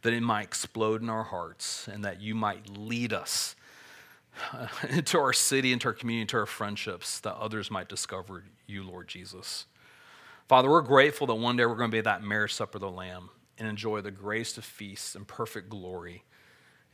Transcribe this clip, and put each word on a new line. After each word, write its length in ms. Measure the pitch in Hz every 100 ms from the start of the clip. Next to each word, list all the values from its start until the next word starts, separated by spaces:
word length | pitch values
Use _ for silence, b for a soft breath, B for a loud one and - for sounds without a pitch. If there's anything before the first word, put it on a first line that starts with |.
that 100 | 117
it 80 | 117
might 220 | 117 107
explode 580 | 98 - - 113 110 110
in 80 | 117
our 140 | 110
hearts 640 | 110 90 82 - - - -
and 180 | 104 104
that 160 | 92
you 140 | 104 110
might 340 | 107 101 104
lead 420 | 101 107 120 120
us, 440 | 107 - - - - B B B B B B B - -
uh, 140 | 123 120 -
<laughs> 100 | 107
into 280 | 135 147 -
our 160 | 135
city, 400 | 120 - 135 131
into 140 | 123 123
our 60 |
community, 280 | 107 120 117
into 160 | 107 117
our 80 | 101
friendships, 760 | - 104 101 - 90 - -
that 140 | 110 -
others 360 | 110 110 98
might 180 | 101 90
discover 540 | 95 - 95 92 90 95 _ -
you, 160 | 101
Lord 240 | 95 90 87
Jesus. 580 | 92 90 92 - - - B B B B B B B B
Father, 220 | 131 131
we're 120 | 160
grateful 460 | 143 139 139 147 135
that 80 | 110
one 220 | 120 123
day 80 | 117
we're 100 | 113
gonna 140 | 120
be 100 | 113
at 60 | 110
that 180 | 95
marriage 300 | 104 107 104
supper 240 | - 107 101
of 40 |
the 80 | 98
Lamb 400 | 92 92 90 90 - _ -
and 100 | 110
enjoy 340 | 104 110 107
the 100 | 101
grace 460 | 95 98 110 113 -
of 80 | -
feasts 500 | - 104 98 - 98
and 120 | 101
perfect 420 | - 110 110 98
glory. 540 | 107 92 90 87 90 _ b b b b b b